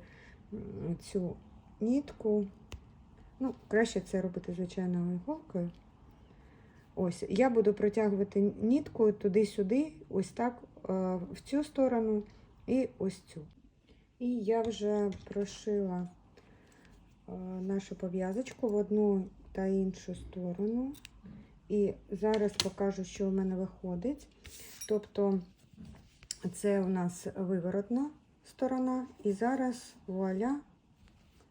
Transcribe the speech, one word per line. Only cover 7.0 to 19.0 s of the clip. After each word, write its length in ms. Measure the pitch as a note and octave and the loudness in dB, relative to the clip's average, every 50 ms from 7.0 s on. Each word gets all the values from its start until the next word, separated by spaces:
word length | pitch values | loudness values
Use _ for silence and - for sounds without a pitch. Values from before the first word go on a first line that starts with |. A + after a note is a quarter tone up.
| F#3+ F3 F3 - - - | 0 0 -2 -2 -4 0
я 200 | G3 F#3+ B3+ C4+ | 4 4 6 6
буду 240 | A#3 A3+ G3+ G#3 G3+ | 6 6 4 4 4
протягувати 680 | - - G#3 G#3 A3+ G#3+ G#3 G3+ F#3+ G3+ G3 - G3+ G3+ G3+ - - | 4 2 2 4 4 2 4 4 2 0 2 2 2 2 2 2 2
нітку 500 | G#3 A3 B3+ D4+ D4 - - - A3 G#3+ | 2 4 4 4 2 0 0 4 4 4
туди-сюди, 840 | G3+ G#3 - G3+ F3+ A3 G#3+ G3+ - - G3 F#3 A#3 C4+ D#4 D#4 - - - - | 4 4 2 2 4 4 4 4 2 0 0 2 2 2 2 0 -4 -12 -10 -4
ось 200 | - F#3+ F#3 - | -2 -2 -2 -2
так, 340 | - - A#3 B3 A#3+ - - | -2 -2 -2 -2 -2 -4 -12
е, 560 | - - - - - F#3+ F#3+ F#3 F#3 F#3 F3+ F3 F3+ | -20 -20 -10 -6 -2 -2 0 0 0 0 -2 -4 -6
в 100 | - - | -10 -14
цю 220 | - - C4+ C#4+ D4 | -8 -2 -2 -2 -2
сторону 600 | - - C#4 C4 B3+ A#3+ A3+ A3+ A3 G#3+ G#3 G#3 - - - - - - - - - | 0 2 2 4 4 4 4 2 2 2 0 0 -4 -12 -20 -20 -20 -20 -12 -4 0
і 220 | A#3+ C4 B3+ - - - | 2 2 2 0 -2 -2
ось 220 | - F#3+ - - | -4 -2 -4 -6
цю. 220 | - - - E3 D3+ - - - - - _ _ _ - - - - _ _ - | -12 -16 -16 -16 -16 -16 -18 -20 -20 -20 _ _ _ -20 -20 -20 -20 _ _ -6
І 160 | B3 B3 B3 | -2 -2 -2
я 260 | A#3 G3+ G3+ A3+ A#3 | 0 2 2 4 4
вже 500 | A3 A#3 G#3 F#3+ G#3 G#3 G#3 G#3 G#3 G3+ F#3 - - | 2 0 0 0 0 2 2 2 2 0 -2 -4 -8
прошила, 840 | - - G3+ G3+ G3 - - - A3 G#3 G3+ G3 F#3 F3+ F3+ F3+ F3 - - - - - - - - - - - - - - - - - - - - - - - - | -6 -4 -4 -4 -4 -6 -8 -4 0 0 0 0 0 0 -2 -4 -6 -8 -14 -20 -20 -20 -20 -20 -20 -20 -20 -20 -20 -20 -20 -20 -20 -20 -20 -20 -20 -20 -20 -14 -10
е, 40 | F3+ F#3 F#3 F#3 F#3 F#3 | -8 -8 -6 -6 -6 -4
нашу 340 | F#3 F#3+ G3 G3 G3 - F#3+ | -2 -2 -2 -2 -2 -6 -8
пов'язочку 720 | - - F3+ F3 F#3+ F#3 F#3 F#3+ A#3 C4 - - - - A#3 | -6 -6 -4 -2 0 -2 0 -2 -2 -4 -6 -6 -4 -2 0
в 60 | G3+ | 2
одну 540 | G#3 G#3 G3+ G#3 G#3+ | 2 2 2 4 4